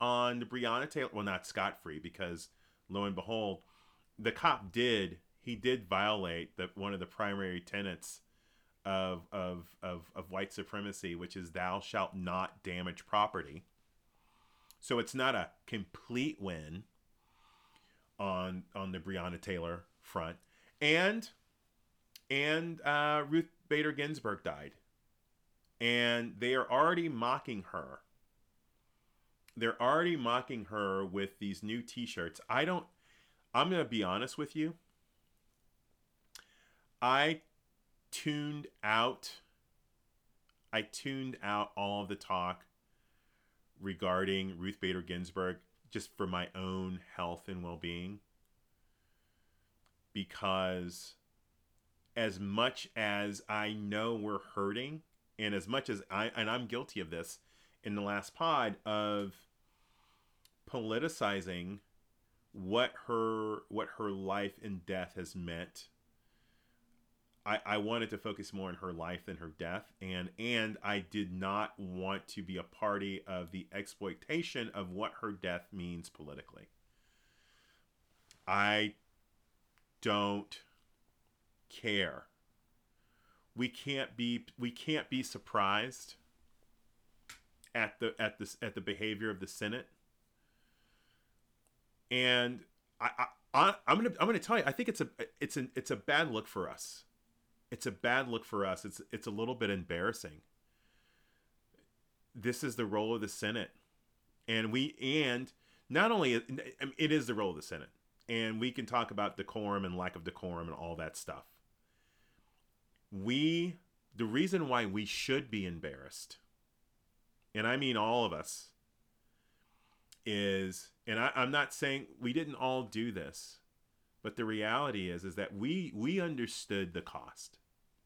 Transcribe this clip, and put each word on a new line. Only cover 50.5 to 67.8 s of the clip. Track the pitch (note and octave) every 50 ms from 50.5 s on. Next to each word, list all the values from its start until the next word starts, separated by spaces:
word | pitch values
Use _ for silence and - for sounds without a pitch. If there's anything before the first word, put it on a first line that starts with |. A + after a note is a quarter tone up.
| F#2+ F#2+ F#2 F#2 F#2 F2+ F2+ F2 F2+ - - - - _ _ _ _ _ _ _ _ _ _ _ _ _ _ _ _ _ _ _ _
as | A#2 A2+ G#2+ F#2 F#2
much | G2+ G2 G2+ A2+ A#2+ C3 - - - - -
as | A#2 G#2+ G#2 G2+ G2+ G#2 G2+ G2+ G2+ - -
I | G#2+ G#2+ G#2+ G#2+ G#2+
know | G#2+ G#2 G2+ G#2 G#2+ A2 A#2 A#2
we're | A2 G#2 G#2+ G2+ F#2+ - - -
hurting, | G2+ G2 G2+ G#2+ A#2+ C3 C#3+ D#3+ D#3 - _ _ _ _ _ _
and | - G#2+ G#2 G2+
as | F#2+ F2
much | G2 B2+ C3+ - -
as | A2 G2 - -
I, | F#2+ G2+ A2 A#2+ -
and | A#2 A2 A2
I'm | A#2 B2+ B2
guilty | G2+ A#2 B2 C#3 - - G#2
of | F2+ D#2
this | E2 E2 E2 - - - _ _ _ - - _ _ _ -
in | G#2+ G2+
the | G#2
last | G2+ G2+ G2+ G2+ F#2+ - -
pod, | - E3 E3 D#3 C3+ A#2+ G#2+ G2 - -
of | G#2+ G#2+ G#2+ G#2+ G#2+ G#2 G#2 G2+ G2 - - - _ _ _ _ _ _ _ _ _ _ _ _ _ _ _ _ _ _ _ _ _ _ _ _ -
politicizing | - B2 A2 A2 A2 B2 D#3 D#3+ - - A#2 G2+ G2+ G2 F2 F#2 F2+ F2 F2 F#2 G2+ G2+ - _ _ _ _ _ _ _ _ _ _ _ _ _ -
what | G2+ F#2 F#2+ G#2+ A#2+ B2 - - - -
her, | - A#2 A2+ A2+ A2+ A2 A2 G#2+ G#2+ G#2+ - -
what | - G2+ G#2+ - - -
her | - A2 G2+
life | G2 G2 F#2+ F#2+ G2 G2+ G2+ G2 - - -
and | G#2+ G2 F2+ E2+
death | - F#2+ F#2 F2+ F2+ -
has | F#2 F2 - -
meant. | F#2 F2 E2+ E2 E2 F2+ - - - - - _ _ _ _ _ _ _ _ _ _ _ _ _ _ _ _ _ _ _ _ _ _ _ _ _ _ _ _ _ _ _
I, | G#2 G#2+ A2 -
I | G2 G#2
wanted | G#2